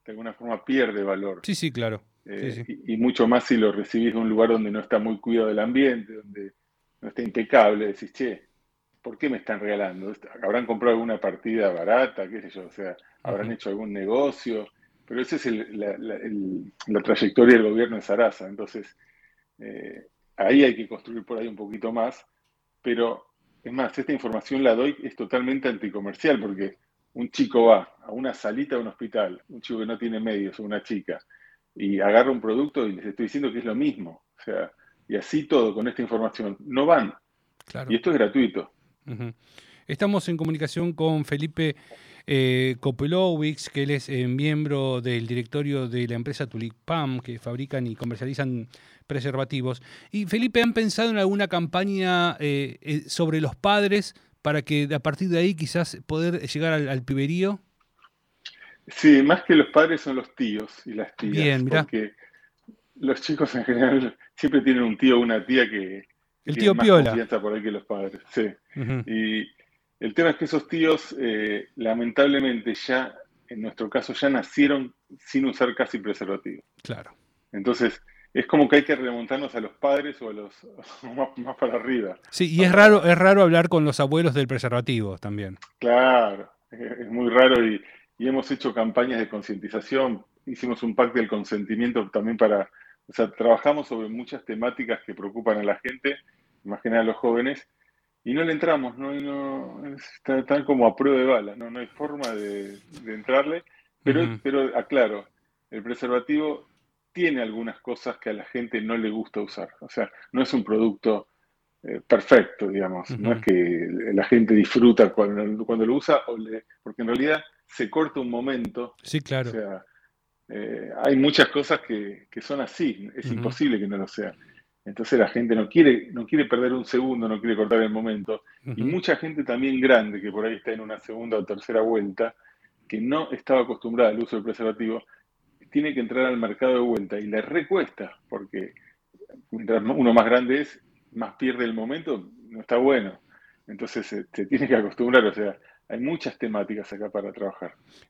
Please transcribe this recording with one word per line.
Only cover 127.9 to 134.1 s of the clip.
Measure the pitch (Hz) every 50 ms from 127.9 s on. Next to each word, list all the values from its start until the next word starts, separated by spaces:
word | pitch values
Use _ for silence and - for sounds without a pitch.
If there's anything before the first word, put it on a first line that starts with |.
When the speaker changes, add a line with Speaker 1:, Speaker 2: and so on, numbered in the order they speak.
| 107 110 110 113 107 104 98 113 110 - _ _ _ _ -
Speaker 1:
Y | 131 120 104 117
Speaker 2:
Ujú. | 135
Speaker 1:
mucha | 170 185 - - 120
gente | - - 160 156 147 131
también | 123 120 123 131 135 135 131
grande, | 127 131 127 117 107 104 104 98
que | 95 104
por | 95 107 107
ahí | 113 113
está | 98 - 120 110
en | 110
una | 110 107 107 101
segunda | - - 113 113 117 117 113 107
o | 95
tercera | - 104 98 - - 113 110
vuelta, | 110 113 113 110 101 101 95 - 113 117 - _ _ _ _ _ _ _ _ _ _ -
que | - 110
no | 113 123 143 156 160 -
estaba | 139 - - - 135 131
acostumbrada | 120 120 113 - - 117 117 120 120 110